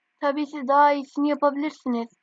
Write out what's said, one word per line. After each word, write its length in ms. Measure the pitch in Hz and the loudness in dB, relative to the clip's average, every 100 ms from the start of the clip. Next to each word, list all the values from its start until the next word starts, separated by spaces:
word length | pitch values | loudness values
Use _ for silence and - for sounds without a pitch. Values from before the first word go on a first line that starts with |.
| _ _ | _ _
Tabii 260 | 294 277 294 | -4 -2 -6
siz 220 | 302 254 | -6 0
daha 240 | 285 294 | 4 4
iyisini 360 | 285 269 - 285 | 2 -4 -4 -2
yapabilirsiniz. 800 | 285 294 277 302 - - 240 233 _ | 0 0 0 -6 -8 -6 -6 -6 _